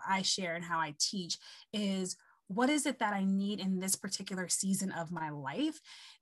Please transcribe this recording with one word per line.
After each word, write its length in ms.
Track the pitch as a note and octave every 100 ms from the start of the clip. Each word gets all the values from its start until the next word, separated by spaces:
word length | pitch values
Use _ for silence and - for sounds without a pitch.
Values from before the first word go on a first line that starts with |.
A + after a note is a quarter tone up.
| -
I 140 | F#3+
share 340 | F#3 - F3
and 80 | E3
how 160 | E3+ E3
I 160 | D#3 D3
teach 380 | - G#3 E3+ - - - -
is 440 | G#3+ G3+ F#3+ F#3 - - _ -
what 200 | G3 B3+
is 160 | D4+
it 140 | C#4+ B3+
that 160 | G#3+
I 100 | G3+
need 340 | G3 G3 G3+ G#3
in 220 | F#3+ F#3
this 160 | F#3+ F#3+
particular 520 | G3+ - F#3+ F#3 F3
season 440 | - F#3+ F#3+ F#3+
of 180 | E3+ E3
my 200 | E3+ D#3+
life? 500 | D3 C3+ E3 D4+ D#4 - - - -